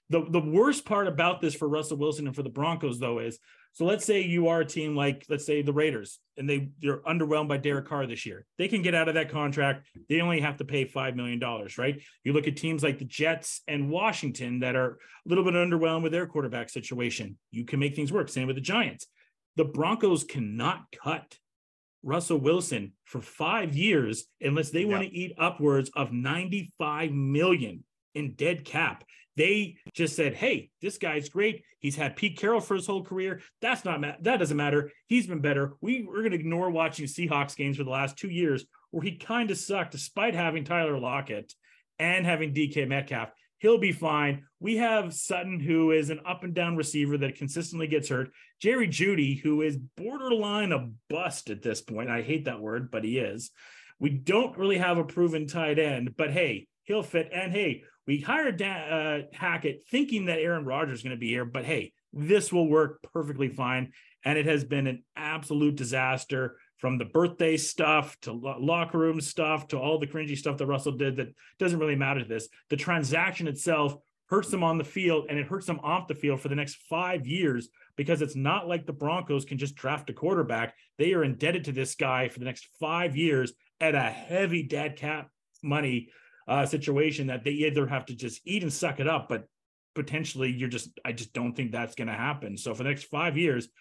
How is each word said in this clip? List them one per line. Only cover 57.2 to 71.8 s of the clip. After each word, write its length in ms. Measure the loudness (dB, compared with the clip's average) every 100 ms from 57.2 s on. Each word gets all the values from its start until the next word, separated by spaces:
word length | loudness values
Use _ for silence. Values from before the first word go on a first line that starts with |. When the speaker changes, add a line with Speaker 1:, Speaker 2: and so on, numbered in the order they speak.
| -2
Speaker 1:
And 200 | -4 -2
hey, 320 | 0 0 -2 -8 _ -2
we 140 | -2
hired 360 | 2 2 2 0
Da-, 80 | -4
uh, 560 | -4 -2 -2 0 -2 -4
Hackett 500 | -4 -2 0 -2 -4 -2
thinking 360 | 0 2 0 0
that 120 | 0
Aaron 260 | 2 0
Rodgers 340 | 0 -2 -2 -4
is 40 |
gonna 140 | -6 -4
be 120 | -2
here, 160 | -2 -2
but 180 | -4
hey, 280 | -2 -2 -4 -12 _
this 400 | -8 4 4 4
will 160 | 2 6
work 340 | 6 4 0 -8
perfectly 340 | -6 -4 -2 -2
fine. 440 | -2 -2 -2 -4 -8 -20 _
And 140 | 0 2
it 80 | 2
has 180 | 2
been 220 | 2 0 0
an 160 | -2 -10 -10
absolute 600 | -6 -6 -2 2 2 2
disaster, 800 | -2 0 0 0 -2 -2 -2 -6 _ _
from 200 | -2 -2
the 80 | 0
birthday 500 | 2 2 2 2 2
stuff 640 | 0 0 4 4 2 -8
to 100 | -10
lo-, 260 | -8 -6 -2
locker 380 | 0 2 2 2
room 200 | 2 2
stuff 460 | -4 -2 0 0 -2
to 100 | -2
all 200 | 0 0
the 80 | 0
cringy 300 | -4 -4 -4
stuff 220 | -4 -2
that 80 | 0
Russell 260 | 0 0
did 240 | 0 0 0
that 180 | -6 -10 -20 _
doesn't 200 | 2
really 180 | 2